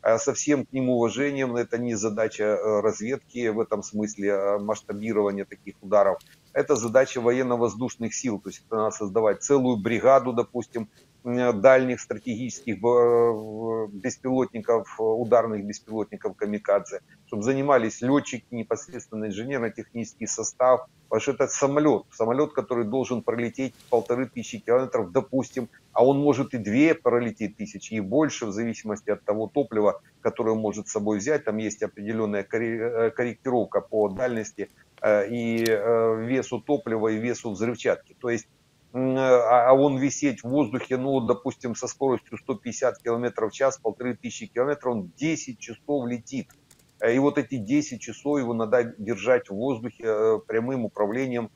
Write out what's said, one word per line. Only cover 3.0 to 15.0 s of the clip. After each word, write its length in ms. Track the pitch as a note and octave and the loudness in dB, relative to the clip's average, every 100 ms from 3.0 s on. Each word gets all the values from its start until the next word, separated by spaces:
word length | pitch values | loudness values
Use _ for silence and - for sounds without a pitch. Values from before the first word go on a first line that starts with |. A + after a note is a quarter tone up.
| A2 C3+ _ A#2+ A#2 | -6 -6 _ -4 -2
в 100 | G#2+ | -2
этом 240 | G#2+ G#2 | -2 -4
смысле, 460 | - G#2 G#2+ G#2 G2 | -4 -6 -6 -2 -2
э, 300 | G2+ G2+ G2+ | 0 0 0
масштабирования 880 | G2+ G#2+ - G#2 A2 G#2+ G2+ G2 | -2 -6 -6 -8 -2 0 0 -2
таких 300 | G2 G#2 - - | -8 -12 -18 -16
ударов. 380 | G2 G#2 G2 F2 - _ _ | 2 4 4 2 -8 _ _
Это 240 | C#3 C#3+ C3+ | -4 0 0
задача 440 | A2+ B2 C3+ B2+ | 4 2 2 2
военно-воздушных 920 | A#2 B2 B2+ A#2+ A#2 G2+ B2 - A2+ | 0 2 0 0 0 -2 -8 -6 -8
сил, 240 | - C3 G2+ | -4 -4 -4
то 120 | G2 | -8
есть 120 | - _ | -14 _
это 100 | A2 | -2
надо 140 | A2 | -2
создавать 480 | - G#2 G2+ A2 F#2+ | -2 -2 2 2 0
целую 360 | - C#3 B2+ A#2 | 2 2 4 0
бригаду, 540 | G2 A#2 B2+ C3+ B2+ | 0 2 6 6 4
допустим, 560 | A#2+ A2 B2 A2+ A#2 A2 _ _ _ | -2 -2 -6 -6 -8 -10 _ _ _
м, 360 | B2 B2 B2 G#2+ | -4 0 2 6
дальних 400 | B2 C3 B2+ A#2+ | 8 8 4 -4
стратегических, 760 | - G#2+ - A2 B2 - - F#2+ | -6 -10 -6 -6 -6 -8 -6 0
э, 1080 | A#2 A#2+ A#2+ A#2+ A#2 A2 A2 G#2+ A2+ A2+ G#2+ | 4 6 6 6 4 0 -6 -8 -6 -4 -6
беспилотников, 1040 | G2+ B2 - C3 C3 A#2+ A#2 G#2+ A#2 - - | -6 -8 -6 -2 0 -2 -4 0 0 0 -4